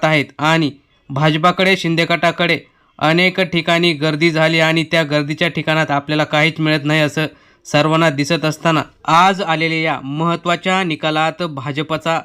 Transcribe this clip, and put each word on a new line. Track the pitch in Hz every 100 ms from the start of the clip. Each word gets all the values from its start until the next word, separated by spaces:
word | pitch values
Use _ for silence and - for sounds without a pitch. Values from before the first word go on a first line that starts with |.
आहेत | 156 156 139 -
आणि | 151 165 147 - _ _ -
भाजपाकडे, | 139 156 156 175 175 185 185
शिंदे | 170 165
गटाकडे | 165 170 170 160 170 151 - _ _ -
अनेक | 151 170 185 185
ठिकाणी | 185 170 175 170 175
गर्दी | 143 156 147 170
झाली | 156 160 165
आणि | 160 160
त्या | 160 165
गर्दीच्या | 147 147 147 156 170
ठिकाणात | 165 160 156 151
आपल्याला | 143 147 151
काहीच | 147 151 160 160
मिळत | 156 156
नाही | 147 156
असं | 147 156 156 - _ _
सर्वांना | - 147 156 160 165
दिसत | 139 143 160
असताना, | 156 - 165 156 - _
आज | - 165 190 190
आलेल्या | 165 160 165 160
या | 160 135
महत्त्वाच्या | 135 147 170 170 175 170 185 185
निकालात | 180 151 160 156 160 156
भाजपचा | 175 139 135 143 151 156 165 160